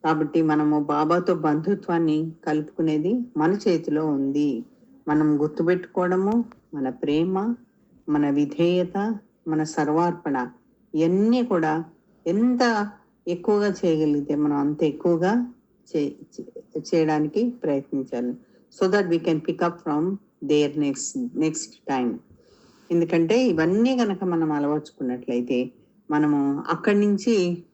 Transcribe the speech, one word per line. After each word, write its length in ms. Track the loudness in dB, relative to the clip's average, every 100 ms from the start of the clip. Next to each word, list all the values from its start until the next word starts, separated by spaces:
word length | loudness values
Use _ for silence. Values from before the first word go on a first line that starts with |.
| 0
కాబట్టి 360 | 0 2 2
మనము 380 | 2 4 4 2
బాబాతో 560 | 0 0 2 2 2 0
బంధుత్వాన్ని 960 | 0 0 0 -4 -2 0 2 0 -2 -6 -4
కలుపుకునేది 720 | -4 -4 -2 0 0 0 -2 -4 0
మన 200 | 0 2 0
చేతిలో 400 | 0 0 -2 0
ఉంది. 560 | 0 0 0 0 -2 -8 _ _ -12 -2
మనం 340 | 2 2 2
గుర్తుపెట్టుకోవడము, 1040 | 0 0 0 0 -2 -4 0 0 2 0 -2 -12 _
మన 160 | -6 -6
ప్రేమ, 680 | -4 -2 0 0 0 -2 -4 -10 _ _ _ -2
మన 200 | 0 2
విధేయత, 920 | 0 -2 0 2 2 0 -2 -4 -6 _ _ -4
మన 160 | -2
సర్వార్పణ, 840 | -2 -2 0 2 0 -2 -4 -4 -6 -12 _ _ _ -2
ఇవన్నీ 480 | 2 2 2 2
కూడా 420 | 2 0 0 -2 -4 _ _ _ -2
ఎంత 640 | 2 2 2 2 2 -4 -10 _ _ -8
ఎక్కువగా 460 | -4 0 2 2 0 0
చేయగలిగితే 500 | 2 2 0 -2 0
మనం 200 | 0 0
అంత 280 | 0 0
ఎక్కువగా 720 | -2 0 0 2 2 0 -2 -10 _ _ _ -4
చే-, 180 | -4 -6 -18 -18
చే-, 420 | -16 -18 -12 -12 -2 2
చేయడానికి 540 | 2 2 0 0 -2
ప్రయత్నించాలి. 840 | -2 -2 -2 -2 -6 -4 -4 -6 -8 -16 _ _ -2
So 100 | 2
that 180 | 2 2
we 100 | 0 0
can 120 | -2
pick 160 | -2 -2
up 140 | -4
from 460 | -4 -4 -2 -2 -4 _ _ 0
there 300 | 2 2 0
next, 520 | -2 -4 -8 -8 -6 -2
next 340 | -2 -2 -12 -14 -6
time. 260 | -2 -2 -4 _ -20 _ _ -20 _ _
ఎందుకంటే 560 | 0 2 2 4 4 4
ఇవన్నీ 500 | 2 2 4 2 2
కనుక 260 | 0 0
మనం 280 | 0 0 0
అలవర్చుకున్నట్లయితే 1200 | 0 0 -2 -4 _ -6 -6 -4 -4 0 -2 -2 _ _ _ -4
మనము 520 | 0 2 2 0 -2 -4
అక్కడి 300 | -2 2 2
నుంచి 640 | 2 2 2 2 0 -4 -10